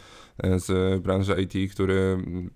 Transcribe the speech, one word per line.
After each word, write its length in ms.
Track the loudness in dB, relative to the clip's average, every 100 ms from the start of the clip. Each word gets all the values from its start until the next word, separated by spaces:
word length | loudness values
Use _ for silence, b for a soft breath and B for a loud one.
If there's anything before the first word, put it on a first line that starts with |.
| b b b -4
e, 220 | 0 0
z 420 | 2 0 2 0
branży 400 | 0 0 2 0
I 60 | 0
T, 100 | -2 -4
który, 200 | -2 0
mm, 560 | 2 2 0 -4 -8 -10